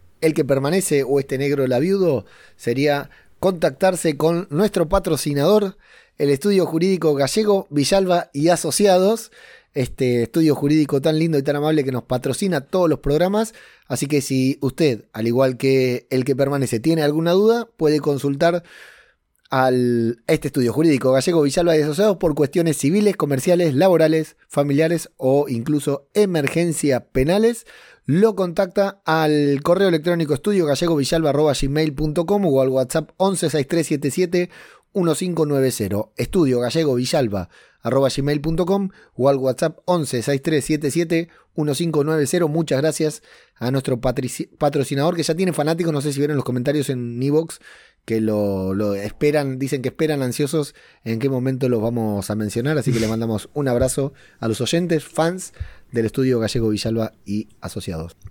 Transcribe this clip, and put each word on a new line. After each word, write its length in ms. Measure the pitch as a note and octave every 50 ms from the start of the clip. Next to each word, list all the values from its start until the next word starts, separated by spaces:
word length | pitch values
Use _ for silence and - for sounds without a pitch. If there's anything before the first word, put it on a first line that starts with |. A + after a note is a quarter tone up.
| - - _ -
el 140 | D#3+ D#3+ D3
que 100 | D#3 D3
permanece 600 | B2+ C#3 C3+ C3+ C#3+ F3 F#3+ F3+ - D3+ C#3 C3
o 160 | A#2+ C#3 C#3
este 180 | C#3 - C#3 C3
negro 280 | C#3+ C#3 C#3+ C#3 C3 B2+
laviudo 580 | B2 B2 D#3 F#3 G3 G3 F#3 E3 C#3 A2 - - - - - - - -
sería 520 | - A#2+ A#2+ C3+ C#3+ D3 C#3+ C#3+ - - - - _ _ - -
contactarse 800 | - F#3+ F#3+ D#3+ F3 D#3 C3+ - G3 F#3 F#3 - - E3 D3 C3+
con 300 | D3+ E3 E3+ E3+ F#3+ -
nuestro 380 | C#3+ D#3+ G#3+ G3+ - F#3 E3 D3+
patrocinador, 880 | F#3+ G3 - E3+ D#3 C3+ - D3 C#3+ C#3+ C#3+ F3 G#3+ G#3+ G#3 F#3+ - _ _ _ - - _ _ _ -
el 120 | C#3+ C#3+
estudio 360 | C#3+ C#3 - G#3 G3+ F#3+ E3 C#3+
jurídico 480 | D#3+ D#3+ E3+ G3 F#3+ E3+ E3 D#3 D3
gallego 520 | C#3 C#3 C3 - G#3+ A3 G#3 G3+ G3 - -
Villalba 580 | C#3+ D3 C#3 - G3 G3 G3 F#3 F3 F3 - - -
y 160 | C#3+ D#3 E3+
Asociados, 800 | F3 - - D#3+ - - G3+ G3 F3+ F3+ F#3 G3+ A3+ A3 - - _ - - - - - _ _ -
este 480 | C#3+ B2 - - - C3+ B2 A#2+ A#2+ A#2
estudio 300 | - - E3 D#3+ D3+ C3+
jurídico 480 | - C#3+ C#3+ D3+ D#3 D3 C#3 D3 C3+
tan 160 | C3+ D#3+ D#3 D#3
lindo 220 | E3 E3 D#3 C#3
y 40 | C3+
tan 120 | D3 C#3+
amable 280 | D3 D3 D#3 D#3+ D3+ C3
que 80 | C3+ B2+
nos 100 | A#2 -
patrocina 580 | - B2 B2 - C3+ B2+ - G3+ F#3+ F3 C#3
todos 260 | C3+ - - F#3 F3+ D#3+
los 120 | C#3+ -
programas. 560 | - C#3 C#3+ D#3 F3 F#3+ G3+ G#3+ A3+ A3 - - - - - _ _ -
Así 180 | B2+ - C#3+
que 160 | C#3+ D3 C#3+
si 380 | C3+ - C3+ C3 C3 C3 C#3+ -
usted, 440 | - C3 - - E3+ D3 A#2 G#2 - _ -
al 120 | A2 A2 A#2
igual 300 | A#2+ C3 C3+ C3 B2+ A2+
que 480 | C3+ C3+ C3+ C3 C3 B2+ B2 A#2+ - -
el 120 | C3 C3 B2+
que 120 | C3+ C3+
permanece, 440 | B2+ C#3 C#3 C#3+ C#3 C3 A2+ B2 A2
tiene 220 | B2 D#3+ E3 D#3+
alguna 300 | D3+ D3 D3 D#3+ E3 E3+
duda, 360 | F3 F#3+ G#3 A3 A#3 A#3+ A3+ - _ -
puede 220 | D#3+ D3+ D3+ D3+
consultar 640 | C#3+ D3+ C#3+ C3 C#3 C#3+ C#3 C#3+ E3 E3+ F3 F3 - - - - - - - - _ _ _ _ _ _ _ _ _ -
al, 720 | C#3 C3 C3 C3 B2+ B2+ B2 A#2+ A#2+ A#2 A#2 A2+ B2+ - _ -
este 200 | D#3+ D#3 - C#3
estudio 240 | - D3 B2 A#2 G#2+
jurídico 380 | C#3 E3 E3 C#3+ B2 A#2 C3
gallego 300 | C3 C3+ - F3+ E3+ D#3+
Villalba 340 | D3 C#3 C3+ F3+ F3 E3+ D#3+ D#3
y 40 |
Asociados 360 | C#3+ D3+ C#3+ D#3+ G#3 A3 F#3 E3
por 180 | F#3 D#3+ C#3+
cuestiones 420 | D3+ D3 C3+ - F3+ E3 E3 C3+ -
civiles, 400 | - C#3 F3+ G#3 G#3 G3+ F#3+ -
comerciales, 560 | E3+ C#3+ C#3 C3 - F3 F3 F3 F3 D#3+ C3
laborales, 640 | C3+ F3+ F#3+ F3 D#3+ D#3+ D#3 D#3+ D#3+ D#3 - - _ _ -
familiares 600 | - D3 C#3+ C#3+ C#3 C#3+ D#3+ D#3+ E3+ D#3+ - - _ -
o 300 | B2+ C3 C3+ C#3+ D3 -
incluso 580 | B2+ A#2 A2+ C3+ D3+ C#3+ - C#3+ C#3 C#3 - _ -
emergencia 920 | G#3 G#3 F#3+ F3 D#3 C#3 C3+ - E3 F3 E3+ D3 - - C#3+ B2+ A#2 - _
penales. 540 | - C3 C3+ D#3 F#3 G#3 A3 A#3 A#3 - - - - - - - - _ _
Lo 300 | - C#3+ F3+ G#3+ A3+ G3+
contacta 640 | F#3+ F#3 F3 E3 - G3 F#3 - G#3 G3 G3 - _ -
al 540 | D#3+ D#3+ D#3+ D#3 D3+ D3+ D3 D3 C#3+ C#3+ C3+
correo 260 | D3 E3+ F3 F#3+ G3 F#3+
electrónico 460 | E3+ D#3 D3 F3 F3 E3+ D#3+ D3 D3
estudio 320 | B2+ - G#3 G#3 F#3+ E3
gallego 300 | D3 C#3 - F3 E3+ E3+
villalba 340 | C#3+ C3 - F3 E3 D#3+ C#3+
arroba 240 | C3+ D3 D#3 D3+ B2+ -
gmail 340 | C#3+ C3+ C#3 D#3 D#3+ D#3 C3+
punto 320 | C#3 D#3 D3+ D3 F3 E3
com 180 | E3+ G#3 G#3 G3
o 160 | E3 C3+ C3
al 80 | C3 C3+
WhatsApp 420 | C3 C3 B2+ B2 - D#3+ D#3 - - -
once 320 | F#3 G3 G3 - F3+ D3
seis 180 | D3+ D3+ C3 -
tres 200 | E3 E3+ D3+ -
siete 220 | - - D3+ C#3
siete 400 | - - F3+ E3+ F#3 F3 F3+ F3 - - - - - - _ _ -
uno 200 | G3+ E3+ E3 D3
cinco 300 | - F#3 F3+ E3+ D#3+ D#3
nueve 260 | D3 C#3+ C3+ C3+ C3
cero. 400 | A#2+ - G#2+ F#2 G2 G2+ G#2+ - _ -
Estudio 420 | A#2+ - - F#3 D#3+ C3 B2 A#2+
Gallego 360 | B2 A#2 - E3 D#3+ C#3+ B2+
Villalba 540 | B2 B2+ - - D3+ C3 G#2 G2+ F#2+ F2 - _ - - _ _ _
arroba 280 | - A#2 B2+ C3+ C#3 B2+
gmail 320 | - C#3+ C3+ C#3+ D3 D3
punto 240 | C#3 E3 D#3+ E3 F3+
com 240 | F3 G3 G3+ G3 F#3+ - - - _ _
o 140 | - B2 C#3
al 80 | C#3 C3
WhatsApp 420 | C3 C3 B2+ - E3+ D#3+ D#3+ - -
once 380 | F3+ F3+ E3+ D3 - - A#2+ A2
seis 180 | C#3+ C#3+ C3+
tres 240 | - E3+ D#3+ C#3+ C3
siete 240 | - D#3 D3 D#3 C#3
siete 380 | C3+ E3 E3+ E3 F3 E3 E3+ - _ _ _ _ -
uno 220 | E3 D3+ D3 C#3
cinco 280 | C#3 F3 E3+ D3+ D3 C#3
nueve 220 | D#3 D#3+ D#3+ A3
cero. 220 | - - F3 E3+ D3
Muchas 340 | D3 E3 D#3+ D3 C#3+ C3
gracias 400 | D3 D#3 D3 - D#3 D3+ D3 - _ - - - _ _ _
a 140 | - A#2 B2
nuestro 320 | C3+ C3+ C3 C#3 B2+ A2+
patrici-, 480 | B2+ B2+ A#2 B2 B2+ B2 - - - - _ -
patrocinador 580 | D3 C#3+ C#3 D3 B2+ - C#3+ C#3 C#3+ E3+ F3+
que 80 | E3+ C#3+
ya 120 | - D#3+
tiene 180 | E3+ F#3+ F#3 D3
fanáticos. 400 | D3+ D3 D#3 E3+ E3 F3 E3 D3+
No 80 | C#3+
sé 100 | C3 D3+
si 80 | C3+ C3+
vieron 160 | D3 D3 D3+ C3+
los 80 | -
comentarios 440 | B2+ B2 B2 A#2+ D3 C#3+ D3+ C3+ -
en 320 | C3 B2 A#2+ A#2+ A#2+ A#2+
Evox 380 | C3 C#3+ D3 D#3 E3 D#3+ - - - - - - - - _ _ -
que 160 | - A2+ A2
lo, 540 | A2 G#2+ G#2+ G#2 G#2 G2+ G2 F#2+ F#2+ F#2+ F#2+
lo 220 | G2+ G#2+ G2+ G2+
esperan, 640 | G2 G#2 G#2+ - - D3+ D3 D3 D3+ C#3+ C3+ C3 B2+
dicen 240 | C#3 B2+ D3+ C3+ A#2+
que 60 | B2
esperan 340 | - - E3 D#3 D3+ C#3 C3
ansiosos 500 | B2 A#2 - D3 C3 D#3+ D#3 C#3+ - - - - - _ _ -
en 160 | A2+ A2+ A2
qué 100 | B2+ C3+
momento 400 | C3+ B2+ B2+ C3+ C3 B2 C3 B2
los 140 | B2 A2 G#2+
vamos 480 | A#2 A#2+ A#2 A2 G#2+ G#2 G2+ F#2+ -
a 40 | G#2
mencionar. 400 | G#2+ A2 G#2 - A#2 B2 D3 D#3 C#3
Así 120 | - C#3+
que 80 | B2+ A2+
le 80 | A2 G#2+
mandamos 400 | A2+ A2+ A2+ A2+ A2 G#2+ - - -
un 140 | D3 C#3+ C3
abrazo 440 | A#2+ A#2+ C3 B2+ - D3 C3+ C#3+ - - - - _ -
a 80 | A#2 A2+
los 120 | A2 -
oyentes, 440 | B2 - E3 E3+ F3+ E3 E3+ D3+ -
fans 500 | - - D#3 D#3+ E3 F#3 F#3 - - - - - - - - - -
del 140 | - A#2 A2 G#2+
estudio 320 | - C#3 C3 C3 B2 A2+
Gallego 300 | A2+ A2 - A#2+ A2+ G#2+
Villalba 420 | G#2+ G2+ - A2+ A2+ A2+ A2 G#2+ - _ -
y 240 | G2 G2+ G#2+ - - - -
Asociados. 560 | - F#2+ - G2+ - G2 E2 D#2+ D#2+ E2+ - _ - -